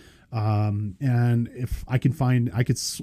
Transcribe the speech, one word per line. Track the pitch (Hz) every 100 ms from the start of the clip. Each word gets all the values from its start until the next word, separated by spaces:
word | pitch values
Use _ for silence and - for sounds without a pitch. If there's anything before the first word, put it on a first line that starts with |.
| - - -
Um, | 113 107 104 107 104 104 92
and | 139 120 120 117 117
if | - 123 - -
I | 131
can | 139
find, | - 127 123 120
I | 120
could | 123 123
s-, | - -